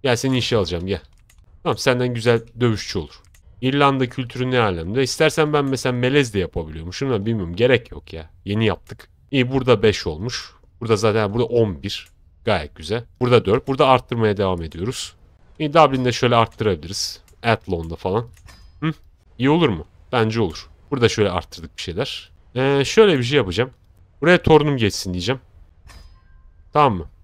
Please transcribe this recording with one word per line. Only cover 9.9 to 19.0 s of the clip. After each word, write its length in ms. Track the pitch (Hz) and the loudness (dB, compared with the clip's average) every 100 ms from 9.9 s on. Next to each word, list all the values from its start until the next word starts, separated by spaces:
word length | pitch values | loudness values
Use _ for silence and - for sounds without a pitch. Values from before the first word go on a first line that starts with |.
| 98 - | 2 -6
olmuş. 460 | 78 113 - - - _ _ | -8 -8 -10 -14 -20 _ _
Burada 140 | 110 107 | -2 0
zaten, 380 | 110 110 104 | 2 2 0
burada 120 | 110 117 | -2 0
on 380 | 120 107 78 | 0 0 -2
bir. 240 | 98 - - _ _ _ - | -10 -12 -14 _ _ _ -2
Gayet 300 | 95 76 - | -2 -4 -14
güzel. 280 | 82 113 120 _ | -6 -6 -6 _
Burada 260 | 123 120 92 | 4 4 4
dört. 220 | 113 - | 0 0
Burada 200 | 135 135 | 0 4
arttırmaya 500 | 127 - 120 110 101 | 4 2 -2 0 0
devam 260 | 95 90 | -2 -2
ediyoruz. 520 | 82 82 101 131 - - - _ _ - | -6 -8 -8 -8 -12 -16 -20 _ _ -8
İyi, 140 | 156 | 0
Dublin'de 380 | 156 151 131 127 | 4 4 4 -2
şöyle 240 | 120 123 120 | 0 2 2
arttırabiliriz. 840 | 110 - 107 85 82 98 - - _ _ | 2 0 -2 -2 -6 -8 -8 -10 _ _
Athlon'da 520 | 117 110 - 85 82 87 | -2 -2 -2 -6 -6 -8
falan. 320 | - 101 120 - - - - - | -4 -4 -6 -18 -20 -20 -20 -8
Hı? 140 | 156 156 | -8 -8